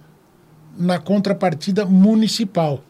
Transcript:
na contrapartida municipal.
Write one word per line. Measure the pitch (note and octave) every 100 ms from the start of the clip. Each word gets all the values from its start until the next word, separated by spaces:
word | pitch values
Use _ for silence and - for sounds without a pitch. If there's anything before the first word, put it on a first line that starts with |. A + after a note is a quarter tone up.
| - _ _ _ _ _ - -
na | F3+ F3
contrapartida | F3+ G3+ G3 G3 F#3 - - F#3+ F#3+
municipal. | F#3+ G3+ A3 A3 - G#3 E3+ D#3 C3+